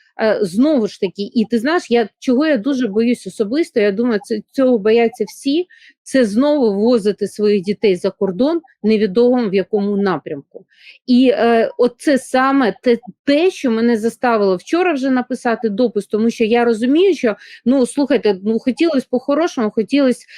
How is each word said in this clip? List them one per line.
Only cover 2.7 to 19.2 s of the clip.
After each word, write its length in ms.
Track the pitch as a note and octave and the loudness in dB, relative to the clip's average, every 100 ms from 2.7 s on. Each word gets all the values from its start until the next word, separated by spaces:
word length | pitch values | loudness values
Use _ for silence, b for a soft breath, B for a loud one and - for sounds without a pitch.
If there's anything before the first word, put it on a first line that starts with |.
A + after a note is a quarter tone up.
| C4 A#3 | -4 -2
боюсь 380 | G#3 A#3 A#3+ F#3+ | 0 0 -2 -6
особисто, 540 | - G3+ C#4+ E4 A#3+ | -6 -4 -2 -2 0
я 120 | G#3 | 0
думаю, 280 | G3 B3 G3+ | 0 -2 -2
це, 160 | - G#3+ - | -4 -8 -6
цього 260 | - B3+ A#3 | 0 2 2
бояться 460 | G#3 A#3 A3+ - | 2 2 2 -2
всі, 420 | G3+ - C#4 D4+ F4+ b b _ | -8 -6 -4 -4 -4 b b _
це 220 | - C4 | -2 0
знову 500 | G#3+ G#3 D4 D4+ A3+ | 2 2 2 2 0
ввозити 540 | G3 A3+ A#3+ G3+ F#3+ G3 | 0 2 2 0 -2 -6
своїх 340 | - G#3 G#3 | -2 0 0
дітей 340 | F3+ G3+ G#3+ F3+ | -2 -2 0 0
за 140 | F#3+ | -2
кордон, 500 | - F#3+ F3+ C#4 E4+ b _ | -4 -4 0 0 -2 b _
невідомо 680 | G#3+ G#3+ G#3 G#3 B3 B3 G#3+ | 0 0 2 2 4 2 0
в 60 | |
якому 420 | F#3+ F3+ G#3 G3+ G3+ | -2 -2 -2 -2 0
напрямку. 680 | G3 D#3 - C#3+ - - - B B B - | -2 -2 -6 -12 -14 -20 -20 B B B 0
І, 240 | B3 C4 | 4 4
е, 360 | - A#3 A3+ - - | 4 2 2 0 0
оце 400 | A#3+ - D#4+ C4 | -2 0 0 0
саме 560 | - B3+ C4 C#4 A3 - | 0 0 2 2 0 0
те, 160 | B3+ A#3 - - | 0 -2 -4 -8
те, 260 | - D4 F#4 | 0 2 0
що 200 | - C4 | 0 -2
мене 260 | A3 A#3+ A3+ | 0 2 0
заставило 600 | A3+ - B3 A3 G3 F3+ | -2 -2 0 2 0 -2
вчора 360 | - E4 F#4 | -2 -2 0
вже 180 | C#4 C4+ | -2 -2
написати 580 | B3+ B3 B3 A#3+ A3+ A3+ | -2 -2 -6 -4 -2 -2
допис, 380 | G3+ A#3+ G#3 - | -2 -2 -2 -4
тому 240 | G#3+ A3+ | -2 -2
що 140 | - | 0
я 200 | A3 A#3 | 0 2
розумію, 500 | A#3+ G#3+ B3 D4+ G4 | 2 0 0 2 2
що, 220 | D4 A3+ G3+ B B | 2 -2 -4 B B
ну, 220 | A#3 C4+ A#3+ | 0 0 0
слухайте, 520 | C#4 C4+ A#3+ G#3 F#3 | -2 0 0 0 -2
ну, 140 | G3+ A3+ | -2 -2
хотілось 460 | B3+ A#3 E4 C#4 | -2 -2 0 0
по-хорошому, 680 | - B3 | -2 -4